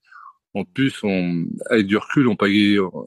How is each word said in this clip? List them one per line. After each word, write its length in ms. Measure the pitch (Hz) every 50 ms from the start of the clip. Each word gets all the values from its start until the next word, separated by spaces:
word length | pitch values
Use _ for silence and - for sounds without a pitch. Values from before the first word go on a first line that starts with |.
| _ _ - - - - _ _ _ _ -
En 100 | 104 92
plus, 400 | - _ - 135 135 - - -
on, 420 | 104 95 92 90 87 87 85 82 - - - - -
avec 160 | 120 113 101
du 120 | 95 107
recul, 320 | 104 - - - 147 135 120
on 80 | 104
pagayait, 400 | - 101 101 101 107 104 101 104 101 95 87 - - 57